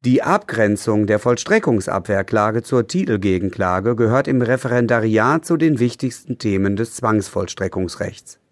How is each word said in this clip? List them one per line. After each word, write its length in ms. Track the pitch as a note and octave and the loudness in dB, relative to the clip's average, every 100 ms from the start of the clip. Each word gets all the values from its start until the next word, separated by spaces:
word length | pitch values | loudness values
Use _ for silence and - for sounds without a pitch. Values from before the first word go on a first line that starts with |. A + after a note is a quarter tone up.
Die 180 | B2+ B2+ | 4 2
Abgrenzung 840 | C3+ G3+ - A2 G#2+ G#2 - G#2+ G#2 | 2 -2 -2 0 2 2 0 0 2
der 100 | G#2+ | 2
Vollstreckungsabwehrklage 1400 | B2 A#2+ - G#3+ F#3+ A2+ - F#2 F2+ G2 F#2+ A2+ G#2 A2 | 2 -2 0 0 2 0 0 -4 -2 -2 0 0 2 0
zur 240 | - B2+ A#2 | 0 -2 0
Titelgegenklage 1080 | F3+ F#3+ G#2+ G2 F#2 F#2+ - F#2 F#2 G#2 A#2 | -2 -2 0 2 0 -2 -2 0 0 0 0
gehört 320 | A2+ B2 - | 2 2 0
im 160 | C3 | 0
Referendariat 1000 | A#2 B2+ B2 A#2+ A#2+ A#2 A2 A2 A#2 D#3+ - | 0 0 0 0 2 2 2 2 2 0 0
zu 120 | E3+ | 0
den 220 | D#3+ C3+ | 2 2
wichtigsten 580 | A#2+ - C3 - - B2 | 0 0 -8 -8 -10 -6
Themen 380 | A2 F#2+ G2 G2+ | -2 0 0 0
des 200 | A#2 - | -4 -2
Zwangsvollstreckungsrechts. 1400 | A2+ G#2+ G2 F#2+ F#2+ - F#2+ F#2+ F2+ - G2+ - - - _ | 0 0 0 -6 -6 -6 -6 -4 -6 -6 -10 -10 -20 -20 _